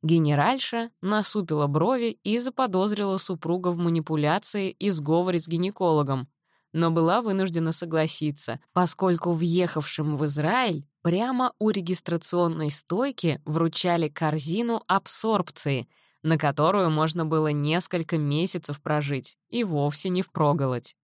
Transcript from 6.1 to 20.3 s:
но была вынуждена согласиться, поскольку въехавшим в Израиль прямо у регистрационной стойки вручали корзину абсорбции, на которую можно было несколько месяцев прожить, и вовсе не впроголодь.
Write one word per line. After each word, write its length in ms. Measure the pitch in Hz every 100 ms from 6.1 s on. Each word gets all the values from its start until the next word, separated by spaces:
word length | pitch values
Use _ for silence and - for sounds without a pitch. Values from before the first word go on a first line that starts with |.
| 135 127 _ _ _ _
но 200 | 160 170
была 300 | 165 165 202
вынуждена 500 | 233 190 190 170 165
согласиться, 880 | 160 170 160 156 - 151 147 - 113 _
поскольку 580 | - 175 - 190 170 175
въехавшим 840 | 165 170 170 175 - 147 - 151 151
в 100 | 151
Израиль 580 | 143 151 233 247 156 - _
прямо 520 | 170 180 240 254 254 -
у 140 | 214
регистрационной 960 | 202 170 180 - 170 - 175 175 160 151
стойки 720 | 147 - 180 269 254 170 143 -
вручали 600 | 156 165 165 180 170 156
корзину 760 | 147 160 156 143 185 233 226 -
абсорбции, 1000 | 190 - - 220 214 175 - 151 135 113 _ _ _
на 160 | 156 160
которую 540 | 147 143 156 202 180
можно 340 | 156 156 165 160
было 220 | 156 156
несколько 720 | 147 147 165 - 175 160 165
месяцев 640 | 147 147 185 175 - 143
прожить, 560 | - 151 143 139 120 - _
и 140 | 233
вовсе 460 | 220 151 143 143 190
не 120 | 180
впроголодь. 760 | 185